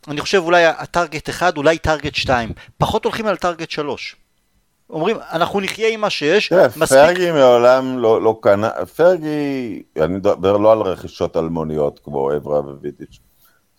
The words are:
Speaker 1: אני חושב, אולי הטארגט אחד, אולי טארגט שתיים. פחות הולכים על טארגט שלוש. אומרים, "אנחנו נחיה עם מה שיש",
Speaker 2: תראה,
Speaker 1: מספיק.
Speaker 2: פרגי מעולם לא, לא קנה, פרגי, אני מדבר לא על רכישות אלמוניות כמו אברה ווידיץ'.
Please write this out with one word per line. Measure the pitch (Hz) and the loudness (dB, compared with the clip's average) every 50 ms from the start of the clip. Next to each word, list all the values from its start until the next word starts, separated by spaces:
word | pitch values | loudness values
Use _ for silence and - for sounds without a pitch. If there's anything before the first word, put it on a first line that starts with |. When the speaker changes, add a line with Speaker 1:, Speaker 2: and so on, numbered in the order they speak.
| _ 151 | _ -10
Speaker 1:
אני | 147 147 | -8 -8
חושב, | - - - 196 | -4 -2 0 0
אולי | 165 165 180 175 170 | 2 2 4 4 4
הטארגט | 160 147 - 139 - - 170 175 151 156 147 - - | 4 2 0 -6 -6 -4 -2 -2 -2 -6 -8 -8 -8
אחד, | 123 - 170 180 175 151 | -6 -2 -2 -2 0 2
אולי | 139 156 170 160 | 2 2 2 2
טארגט | - 156 156 147 - 147 131 | 0 -2 -2 -2 -4 -6 -6
שתיים. | - - 117 131 120 117 107 - - - - _ - | -4 -2 -2 -2 -2 -2 -4 -10 -14 -18 -18 _ -4
פחות | 147 - - 220 - | -2 -2 -2 -2 -4
הולכים | 226 - - 214 214 | -4 -6 -4 -4 -4
על | 185 160 | -4 -2
טארגט | - 180 170 160 165 - | -4 -4 -4 -6 -8 -10
שלוש. | - - 147 143 113 92 - - - _ _ _ _ _ _ _ _ _ _ _ _ _ _ _ | -8 -6 -6 -6 -6 -8 -10 -14 -16 _ _ _ _ _ _ _ _ _ _ _ _ _ _ _
אומרים, | - 156 156 202 220 156 - - | -8 -4 -2 -2 -2 -4 -6 -6
"אנחנו | - 165 170 - - 202 | -4 -2 -2 -2 -2 -4
נחיה | 196 180 - - 220 220 | -4 -6 -6 -4 -2 -2
עם | 226 214 | -2 -2
מה | 214 196 | -4 -4
שיש", | - - 151 147 175 214 208 - | -4 -2 0 0 2 2 0 2
Speaker 2:
תראה, | 165 185 170 127 | 2 4 4 2
Speaker 1:
מספיק. | 110 151 160 147 | 2 -2 0 4
Speaker 2:
פרגי | 135 135 147 165 175 180 180 175 | 6 6 6 6 4 2 0 0
מעולם | 165 147 135 127 123 120 120 123 127 131 131 131 127 127 | 2 4 6 6 6 6 6 6 4 4 2 -2 -4 0
לא, | 120 110 113 92 | 2 2 2 2
לא | 92 113 110 - | 2 0 0 2
קנה, | - 113 101 101 107 113 - 67 90 - - | 2 2 2 2 2 -2 -4 -6 -8 -8 -2
פרגי, | - 156 180 185 175 156 156 151 151 147 143 139 131 123 113 87 - - _ - - | 2 2 2 2 2 -2 -6 -4 -4 -4 -4 -6 -6 -8 -8 -10 -12 -16 _ -6 -4
אני | 78 82 92 | -2 -2 -2
מדבר | 98 92 101 90 - 87 95 101 101 | 0 0 0 0 2 2 2 2 4
לא | 104 110 | 4 4
על | 113 110 | 4 4
רכישות | 101 95 87 - - 87 - - 90 82 - 85 | 2 -2 -6 -6 -10 -14 -8 -6 -6 -4 -2 -4
אלמוניות | 82 80 85 82 80 78 78 76 73 71 69 _ _ | -4 -2 -4 -4 -6 -4 -4 -4 -4 -4 -4 _ _
כמו | - 71 69 69 69 73 | -10 -6 -4 -4 -2 -4
אברה | 73 69 73 73 73 | -4 -4 -4 -4 -4
ווידיץ'. | 71 69 71 71 73 73 71 - 78 - _ _ _ _ _ _ _ _ _ _ _ _ _ | -4 -6 -10 -14 -14 -14 -14 -14 -16 -20 _ _ _ _ _ _ _ _ _ _ _ _ _